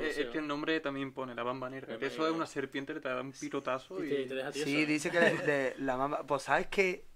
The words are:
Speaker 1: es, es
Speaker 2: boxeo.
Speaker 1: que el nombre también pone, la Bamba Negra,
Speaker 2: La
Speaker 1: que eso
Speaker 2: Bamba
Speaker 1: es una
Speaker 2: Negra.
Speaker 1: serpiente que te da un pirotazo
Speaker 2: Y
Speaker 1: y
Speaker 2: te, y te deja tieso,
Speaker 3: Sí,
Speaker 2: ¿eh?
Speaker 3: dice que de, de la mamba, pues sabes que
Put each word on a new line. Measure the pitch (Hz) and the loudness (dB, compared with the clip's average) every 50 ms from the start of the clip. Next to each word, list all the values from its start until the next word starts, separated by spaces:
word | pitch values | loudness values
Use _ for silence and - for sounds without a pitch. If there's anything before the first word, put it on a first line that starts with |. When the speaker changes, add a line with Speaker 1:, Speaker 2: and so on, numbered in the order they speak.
| - | 0
Speaker 1:
es, | 156 | -2
es | 143 147 | -2 -2
Speaker 2:
boxeo. | 139 120 | -2 -2
Speaker 1:
que | 120 160 | -2 -4
el | 151 | -2
nombre | 147 147 143 156 160 160 156 | -2 -2 -2 0 0 0 0
también | 156 147 135 135 139 135 | 0 -2 -4 -4 -6 -6
pone, | 127 139 131 127 120 | -6 -6 -6 -6 -4
la | 117 | -4
Bamba | 120 123 127 131 127 127 | -2 -2 -2 -4 -4 -6
Negra, | 135 135 131 - 113 | -8 -8 -8 -8 -6
Speaker 2:
La | 117 | -4
Speaker 1:
que | 139 | -4
eso | 135 120 123 | -2 0 0
Speaker 2:
Bamba | 160 160 | 0 2
Speaker 1:
es | 165 | 2
una | 165 147 | 0 -2
Speaker 2:
Negra. | - | -2
Speaker 1:
serpiente | - 147 135 135 - 135 139 151 151 | -2 -4 -4 -2 -4 -4 -4 -4 -6
que | 156 | -4
te | - 135 | -4 -4
da | 127 127 | -4 -4
un | 131 139 | -4 -6
pirotazo | 131 - 151 143 - 139 - 156 165 - - - 185 - 165 | -8 -8 -8 -4 -4 -2 -2 -2 -2 -2 -4 -6 -6 -4 -2
Speaker 2:
Y | |
Speaker 1:
y | 139 | 0
Speaker 2:
te, | 143 139 | 0 0
y | 131 123 | 0 -2
te | 131 | -4
deja | 131 131 143 | -4 -4 -4
tieso, | 127 139 151 139 | -2 -2 0 2
Speaker 3:
Sí, | 143 151 | 4 4
Speaker 2:
¿eh? | 156 | 4
Speaker 3:
dice | 151 151 151 151 175 | 4 2 2 2 2
que | - 170 | 6 6
de, | 170 156 156 151 | 6 6 6 4
de | 139 147 143 139 135 123 - - | 2 2 4 4 2 2 0 0
la | 135 135 127 | 0 0 2
mamba, | 127 135 143 147 156 156 | 2 2 0 0 -2 0
pues | - 143 135 | 0 0 0
sabes | - - 143 170 180 - | 2 4 4 4 2 2
que | - 202 190 185 180 - - - - | 2 4 4 4 2 -2 -8 -16 -18